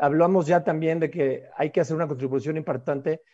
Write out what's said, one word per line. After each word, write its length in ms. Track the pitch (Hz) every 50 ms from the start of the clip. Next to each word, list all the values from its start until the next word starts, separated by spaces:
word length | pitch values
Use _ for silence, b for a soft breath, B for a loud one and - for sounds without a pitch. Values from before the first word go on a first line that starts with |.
Hablamos 460 | 147 143 147 160 170 175 190 185 156
ya 160 | 151 175 175 -
también 380 | 165 160 156 160 160 160 165
de 80 | 165 151
que 320 | 165 175 139 135 131 127 - - -
hay 140 | 135 147 151
que 100 | - 180
hacer 120 | 156 127 160
una 140 | 160 170
contribución 480 | 147 147 123 135 127 131 135 117 151 156
importante 680 | 160 151 - 135 120 - 156 143 139 139 160 160 160 _ _